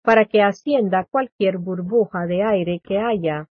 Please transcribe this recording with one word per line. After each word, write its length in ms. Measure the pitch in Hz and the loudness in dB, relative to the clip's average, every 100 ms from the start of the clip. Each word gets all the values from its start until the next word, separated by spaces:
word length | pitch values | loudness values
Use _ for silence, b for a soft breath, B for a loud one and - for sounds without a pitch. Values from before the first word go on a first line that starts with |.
para 220 | - 220 | 2 2
que 160 | 214 214 | 4 2
ascienda 640 | 202 196 294 277 196 185 185 | 2 0 -2 0 2 0 0
cualquier 500 | 269 254 - 196 185 | -4 -4 -2 -2 -2
burbuja 680 | 180 180 180 233 - 185 | -6 -6 -2 0 0 -2
de 180 | 175 180 | -4 -2
aire 380 | 214 196 170 175 | 0 0 0 -4
que 140 | - 196 | -4 -4
haya, 500 | 226 214 160 151 156 | -2 -2 -2 -4 -8